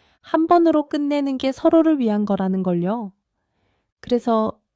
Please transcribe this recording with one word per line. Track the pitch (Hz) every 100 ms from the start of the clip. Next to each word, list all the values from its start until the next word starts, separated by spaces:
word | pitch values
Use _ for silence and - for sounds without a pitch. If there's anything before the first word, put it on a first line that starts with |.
| _ _
한 | - 320 330
번으로 | 349 330 302 294
끝내는 | 302 285 294 277 262
게 | 269
서로를 | 254 330 330 320 294
위한 | 226 208 208
거라는 | 196 190 190
걸요. | 185 175 175 233 202 - _ _ _ _ _ _ _ _
그래서 | - 240 240 220 220 - _